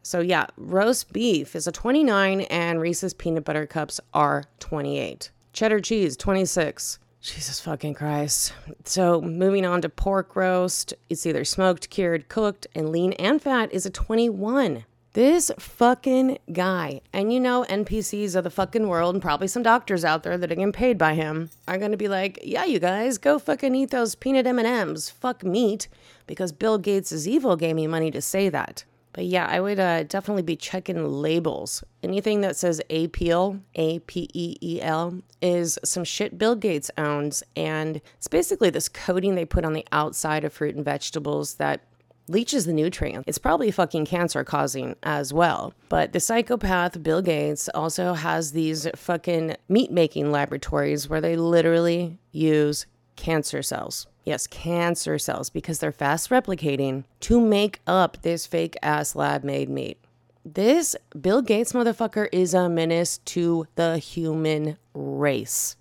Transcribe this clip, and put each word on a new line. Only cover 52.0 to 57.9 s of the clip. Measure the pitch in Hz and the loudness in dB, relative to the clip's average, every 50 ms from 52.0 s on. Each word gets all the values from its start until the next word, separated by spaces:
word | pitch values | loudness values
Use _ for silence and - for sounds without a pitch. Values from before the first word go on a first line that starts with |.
| 175 165 165 - _ _ | -2 -4 -8 -14 _ _
use | - 156 160 156 151 151 151 147 147 - - _ _ _ _ _ _ | -4 0 2 4 6 4 4 2 0 -4 -8 _ _ _ _ _ _
cancer | - - 165 165 156 147 - - 139 | -8 -4 0 0 0 0 -2 -6 -6
cells. | 139 - - - - - - - - _ _ _ _ | -4 -4 -6 -6 -6 -8 -10 -10 -12 _ _ _ _
Yes, | - 147 - - | -4 -2 -2 -4
cancer | - - - - 165 175 170 170 170 170 - - 160 156 | -8 -10 -8 -4 -2 0 2 2 0 0 -2 -2 -4 -2
cells, | 147 - - 143 - 139 - | -2 -2 -4 -4 -4 -6 -6
because | _ 156 - - 160 - | _ -8 -6 -6 -6 -4
they're | - 156 | -4 -4
fast | 147 - 147 139 151 170 - - | -4 -2 0 0 0 0 0 2
replicating | 254 254 247 - 190 156 160 151 139 135 139 135 131 139 131 _ _ _ | 2 2 2 0 -6 -2 -2 -2 0 0 -2 -2 -2 -4 -8 _ _ _
to | - - 226 240 | 0 4 4 6
make | 233 220 208 202 208 208 - - _ | 6 6 4 4 2 0 -2 -6 _
up | - | 2